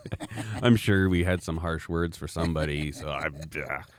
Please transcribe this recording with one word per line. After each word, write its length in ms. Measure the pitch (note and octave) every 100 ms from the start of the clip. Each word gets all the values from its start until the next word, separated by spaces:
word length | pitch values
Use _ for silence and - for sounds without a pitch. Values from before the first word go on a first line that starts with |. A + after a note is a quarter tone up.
| - - - - - G#2+
I'm 120 | A#2+ A2+
sure 340 | - G2 F#2+
we 140 | F2+
had 180 | F2 F#2
some 160 | - D#2+
harsh 320 | E2+ D#2+ -
words 260 | E2 E2+ -
for 100 | D2+
somebody, 640 | E2 E2 D#2 D2+ D2 D2+
so 180 | D2 D2+
I, 160 | C#2 D#2
uh, 540 | D2 D#2 D2+ C#2+ C#2 -